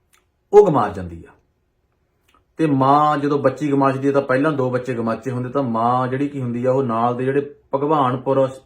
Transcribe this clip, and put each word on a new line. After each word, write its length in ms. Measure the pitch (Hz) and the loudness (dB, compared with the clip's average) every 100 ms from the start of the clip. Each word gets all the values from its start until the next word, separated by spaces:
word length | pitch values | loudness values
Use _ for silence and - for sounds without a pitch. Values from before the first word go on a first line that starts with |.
| _ _ _ _ _ | _ _ _ _ _
ਉਹ 140 | 202 202 | 6 6
ਗਵਾਚ 280 | 139 101 92 | 4 0 -4
ਜਾਂਦੀ 280 | 87 85 - | -12 -14 -20
ਆ। 20 | _ _ _ _ _ _ _ _ _ _ _ _ - | _ _ _ _ _ _ _ _ _ _ _ _ -4
ਤੇ 80 | 160 | 0
ਮਾਂ 520 | 135 135 143 151 147 | 2 4 4 4 2
ਜਦੋਂ 220 | 143 143 | 0 0
ਬੱਚੀ 320 | 131 131 147 | 0 0 0
ਗਵਾਚਦੀ 360 | 139 135 131 139 | 2 2 0 0
ਆ, 40 | |
ਤਾਂ 100 | 139 | 0
ਪਹਿਲਾਂ 300 | 139 127 151 | 0 0 0
ਦੋ 180 | 143 127 | -2 -2
ਬੱਚੇ 240 | 123 127 | -2 -4
ਗਵਾਚੇ 380 | 117 113 110 135 | -4 -4 -4 -6
ਹੁੰਦੇ, 180 | 123 123 | -8 -6
ਤਾਂ 140 | 143 | -4
ਮਾਂ 440 | 131 113 117 127 127 | -4 -2 0 0 -2
ਜਿਹੜੀ 200 | 131 143 | -4 -4
ਕੀ 140 | 143 | -4
ਹੁੰਦੀ 240 | 123 120 123 | -6 -2 0
ਆ, 60 | |
ਉਹ 120 | 131 | 0
ਨਾਲ 340 | 135 113 120 120 | 0 -2 -2 -2
ਦੇ 80 | 127 | -2
ਜਿਹੜੇ 300 | 139 143 - _ 139 | -2 -4 -10 _ -4
ਭਗਵਾਨਪੁਰ 720 | 147 156 131 123 131 135 135 - | 0 0 0 -2 0 0 0 -4